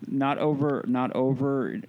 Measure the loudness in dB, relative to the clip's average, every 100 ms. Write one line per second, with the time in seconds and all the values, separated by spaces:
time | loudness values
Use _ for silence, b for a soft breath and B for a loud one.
0 | -6 -2 0 2 0 2 0 0 0 0
1 | 0 2 2 2 0 0 -2 -4